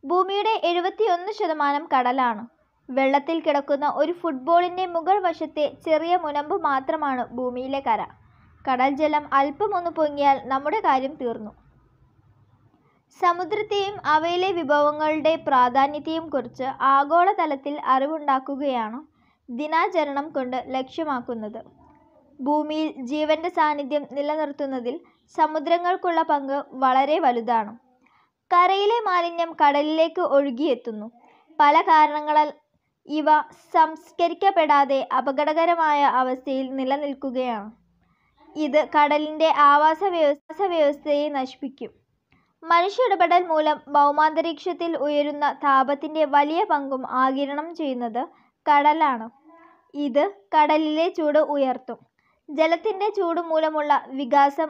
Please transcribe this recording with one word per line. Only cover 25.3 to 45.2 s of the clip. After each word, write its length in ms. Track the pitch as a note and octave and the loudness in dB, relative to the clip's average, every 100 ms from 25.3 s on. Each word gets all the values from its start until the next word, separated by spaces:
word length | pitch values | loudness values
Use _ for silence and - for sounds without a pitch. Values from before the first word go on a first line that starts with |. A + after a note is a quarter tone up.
സമുദ്രങ്ങൾക്കുള്ള 840 | - D#4 D#4 D4 E4+ F4 F4+ F4+ E4 | 0 0 0 0 0 0 -2 0 0
പങ്ക് 340 | D#4+ D4 C4+ C#4 - | 0 -2 -2 -6 -6
വളരെ 440 | C4 C4 C4 C#4 D#4+ | -2 2 2 2 2
വലുതാണ്. 540 | D#4 A#3+ A3+ A#3 G#3 A#3 _ _ _ _ _ _ _ | 2 0 0 -2 -2 -10 _ _ _ _ _ _ _
കരയിലെ 480 | F4 F4+ G4 G4+ A#4 | 4 4 4 2 0
മാലിന്യം 500 | G#4+ F4+ E4+ E4+ E4+ | 0 0 -2 -2 -6
കടലിലേക്ക് 720 | E4 D4 C#4+ D4+ D#4+ E4 E4 F4 | 2 2 4 0 2 0 0 2
ഒഴുകിയെത്തുന്നു. 800 | C#4 C#4+ A#3+ D4+ A#3+ B3 G#3+ G#3+ _ _ _ _ D#4+ | 2 2 -2 -2 -2 -4 -12 -14 _ _ _ _ _
പല 180 | D4 D#4 | 4 4
കാരണങ്ങളാൽ 680 | F#4 D#4+ D4+ D4 D4+ D4+ D4+ C#4+ _ _ _ _ - | 4 4 4 2 0 2 2 -2 _ _ _ _ -6
ഇവ 200 | D4+ D4 D4+ D4 - _ | -2 4 2 2 -14 _
സംസ്കരിക്കപ്പെടാതെ 1300 | F4+ D#4+ D#4+ - - E4+ E4+ G4 F#4+ D#4 C#4+ C#4 C4+ - B3 | 2 2 0 -18 -2 -2 2 2 2 4 4 4 2 0 -2
അപകടകരമായ 840 | B3+ C#4 D4 D#4 E4+ E4+ D#4+ D4 C#4 | -2 0 0 2 2 2 2 4 4
അവസ്ഥയിൽ 540 | B3 C4 B3+ C#4+ C4 C4+ C4+ | 4 0 -2 -4 -4 -4 -4
നിലനിൽക്കുകയാണ്. 920 | C4 C#4 C#4+ C4+ C#4 B3+ B3+ A3 G#3 A3+ _ _ _ _ _ _ - - | -2 -2 -4 -6 -6 -4 -4 -4 -8 -18 _ _ _ _ _ _ -18 -6
ഇത് 240 | D4+ C#4+ D4 | 0 0 2
കടലിൻ്റെ 640 | D4+ D4 D4 D4+ D#4 D#4+ D4+ | 2 4 2 -2 0 2 6
ആവാസ 400 | C#4+ C#4+ D#4 D#4+ | 6 6 4 2
വ്യവ-, 640 | G4 F4 D4 D4 _ D#4 G4 | 0 2 2 0 _ -4 -2
വ്യവസ്ഥയെ 580 | E4+ D4 D4 D4+ C#4+ D4+ | 2 2 0 -2 0 0
നശിപ്പിക്കും. 640 | C#4+ C4 - C#4 - A#3 _ _ _ _ _ _ _ | -4 -8 -8 -14 -12 -16 _ _ _ _ _ _ _
മനുഷ്യ 440 | D#4+ E4+ F#4 G4+ B4 | 2 2 2 0 0
ഇടപെടൽ 360 | F#4+ F4 F4 F4+ | 2 4 2 2
മൂലം 320 | D#4 D4+ D4+ - | 0 0 -2 -2
ഭൗമാന്തരീക്ഷത്തിൽ 1040 | C#4+ C#4+ D4 D#4 D#4 E4 D4 F#4 F4 E4+ D#4+ | 2 2 4 2 2 -4 -4 -8 -6 -4 -2
ഉയരുന്ന 500 | C#4+ D4 | 0 0